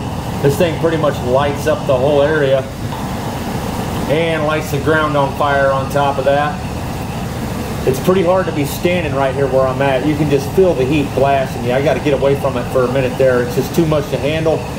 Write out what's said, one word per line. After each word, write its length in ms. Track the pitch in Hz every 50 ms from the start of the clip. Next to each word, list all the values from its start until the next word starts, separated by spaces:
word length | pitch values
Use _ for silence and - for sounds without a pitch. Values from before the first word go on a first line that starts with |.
| - - - - - - - - -
This 140 | 143 135
thing 220 | - 180 165 151 139
pretty 180 | 156 165 165 151
much 200 | 151 143 123 - -
lights 440 | 123 127 135 147 143 139 139 -
up 180 | 156 147 - -
the 100 | - 135
whole 260 | 123 131 147 147 143 143
area 400 | 151 160 151 143 131 135 135 127 - - - - - - - - - - - - - - - - - - - - - - - - - - - - 117
and 340 | 139 160 165 165 160 156 151
lights 240 | 151 156 156 - -
the 100 | 147 135
ground 360 | 117 147 160 156 156 147 143
on 200 | 143 139 135 123 -
fire 340 | 147 143 139 139 139 135 135
on 180 | 135 135 127
top 280 | 143 143 143 139 139 135
of 80 | 135
that. 280 | 139 139 143 147 147 - - - - - - - - - - - - - - - - - - - - - - - - - - - 131
It's 100 | 131 -
pretty 220 | - 185 185 196 170
hard 220 | 170 185 190 180
to 60 | 165 147
be 140 | 151 139
standing 480 | 135 - - - 175 180 180 160 147 135
right 200 | 135 139 135 131
here 120 | 139 139
where 200 | 127 127 131 131
I'm 140 | 131 127 127
at. 260 | 139 139 135 123 135
You 80 | 151 147
can 140 | 143 156 143
just 200 | 143 131 - -
feel 240 | - 190 190 180 160
the 100 | 127 131
heat 280 | 131 156 147 135 - -
blasting 500 | 127 135 139 139 135 131 - - 123 120
you. 80 | 120 123
I 100 | 139 139
gotta 180 | 156 131 -
get 120 | - 147 135
away 260 | 123 131 139 139 135
from 200 | - 135 123 120
it 120 | 120 -
for 140 | - 131 123
a 80 | 123 127
minute 240 | 139 127 123 - -
there. 240 | 135 131 123 123 123
It's 140 | - -
just 180 | 135 131 - -
too 120 | 180 165
much 220 | 156 156 147 139 -
to 80 | 135 123
handle. 400 | 127 143 156 160 160 160 151 - - - -